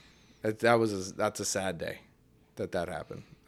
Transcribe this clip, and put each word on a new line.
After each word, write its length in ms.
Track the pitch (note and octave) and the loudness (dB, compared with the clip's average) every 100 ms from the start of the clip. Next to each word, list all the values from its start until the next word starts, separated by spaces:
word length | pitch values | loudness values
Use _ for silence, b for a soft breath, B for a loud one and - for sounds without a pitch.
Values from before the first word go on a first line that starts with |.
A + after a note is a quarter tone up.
| - - - - | -20 -20 -20 -6
That, 180 | A2 A2 | -4 2
that 140 | A#2 | 6
was 360 | A#2 A2+ G2 F#2 | 6 4 0 -4
a, 40 | |
that's 260 | - G#2 - | -2 -2 -2
a 40 | |
sad 340 | G2+ G2+ F#2+ E2 | -2 -2 -2 -4
day 200 | D#2+ - - _ _ _ _ - | -6 -10 -14 _ _ _ _ -8
that 160 | F#2+ | -4
that 160 | F#2 E2 | -2 -2
happened. 360 | D#2+ - F#2 - - | -4 -8 -12 -16 -16